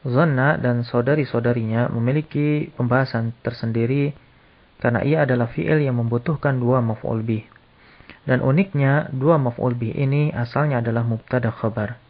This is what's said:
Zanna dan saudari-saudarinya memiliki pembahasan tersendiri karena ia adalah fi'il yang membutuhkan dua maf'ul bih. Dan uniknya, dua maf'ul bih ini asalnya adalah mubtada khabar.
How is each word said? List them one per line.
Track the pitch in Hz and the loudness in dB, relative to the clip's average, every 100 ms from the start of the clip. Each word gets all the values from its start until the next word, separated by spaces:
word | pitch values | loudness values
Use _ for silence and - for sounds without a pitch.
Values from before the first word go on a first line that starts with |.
Zanna | 131 123 165 131 135 - | 0 2 2 2 2 2
dan | 123 120 120 | 0 0 0
saudari-saudarinya | 123 120 151 131 123 120 120 110 113 123 | 0 2 0 0 0 0 0 0 0 0
memiliki | 117 117 147 151 147 147 151 - | 0 0 0 -2 -2 0 0 -4
pembahasan | - 123 123 131 117 117 113 | -4 0 2 0 -2 -4 -4
tersendiri | - - 113 113 117 139 143 139 - _ _ _ _ _ | -8 -6 -4 -2 0 0 -2 -4 -20 _ _ _ _ _
karena | 123 117 | 0 2
ia | 139 156 143 | 2 2 2
adalah | 123 117 | 2 0
fi'il | - 165 156 | -2 0 2
yang | 143 123 | 2 0
membutuhkan | 117 120 123 147 143 131 | 0 -2 -2 -2 0 0
dua | 120 127 | 2 2
maf'ul | 117 107 - 113 | 0 -2 -4 -4
bih. | 113 110 - - _ _ - - - - | -2 -4 -6 -20 _ _ -20 -20 -20 -12
Dan | - 127 | -2 0
uniknya, | 131 143 196 143 135 143 - | 2 2 2 2 2 2 0
dua | 135 139 165 | -2 2 4
maf'ul | 131 120 123 120 | 2 0 -2 -2
bih | 117 | -4
ini | - 135 143 151 | -2 0 2 0
asalnya | - 120 139 147 127 | -2 -2 0 0 0
adalah | 117 117 | 0 0
mubtada | 117 110 - 127 117 | -2 -4 -2 -2 -2
khabar. | - 110 110 104 117 _ | -2 -4 -2 -6 -8 _